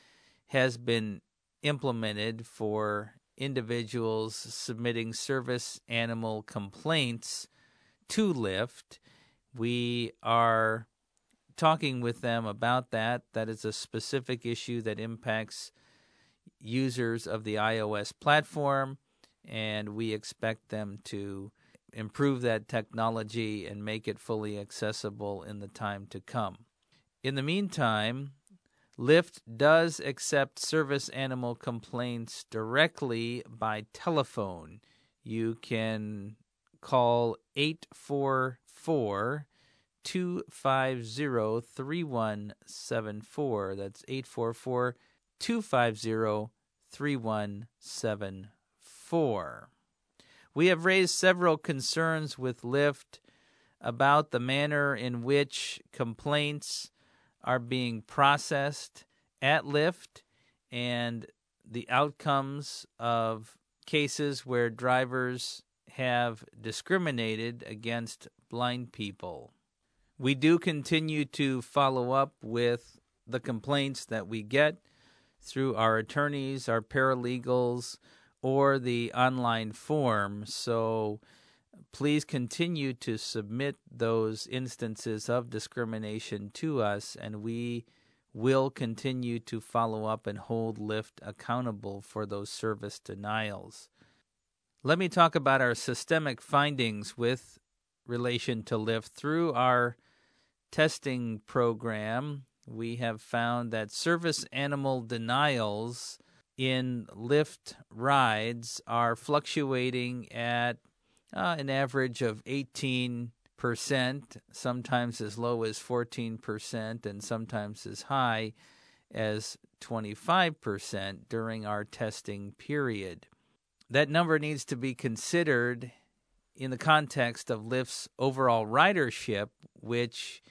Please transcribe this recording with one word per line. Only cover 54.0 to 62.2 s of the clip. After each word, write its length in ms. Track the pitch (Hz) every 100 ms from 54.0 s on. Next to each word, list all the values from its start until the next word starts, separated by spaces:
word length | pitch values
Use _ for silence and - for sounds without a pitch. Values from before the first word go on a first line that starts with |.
| 135 147 151
the 100 | 120
manner 560 | 123 139 147 147 143 113
in 260 | 123 120
which 600 | 120 143 143 - - - _
complaints 960 | - 117 110 143 147 147 147 - - - _ _ _ _ _
are 140 | - 127
being 440 | 120 131 120 113
processed 1040 | - - 139 143 - 143 139 143 - - - _ _ _
at 220 | 135 151
Lyft 580 | 143 147 160 175 - - _ _ _ _ _
and 540 | 123 120 120 120 117 - _ _ _ -
the 180 | 117 -
outcomes 960 | 127 147 -